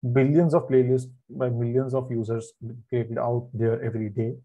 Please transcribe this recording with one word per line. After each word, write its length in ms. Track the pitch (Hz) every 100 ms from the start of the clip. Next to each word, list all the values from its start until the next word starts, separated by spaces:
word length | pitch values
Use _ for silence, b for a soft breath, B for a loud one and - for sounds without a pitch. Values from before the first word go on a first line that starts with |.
| 127
Billions 400 | 123 135 151 170
of 160 | 156 -
playlists 400 | 131 127 127 127 - _
by 220 | 131 127
millions 460 | 120 120 123 131 131
of 140 | 127
users 420 | 117 110 113 113 _ 117 117 -
created 300 | 123 113 117
out 320 | 120 120 120
there 320 | 107 113 117
every 260 | 117 113 107
day 260 | 104 113 127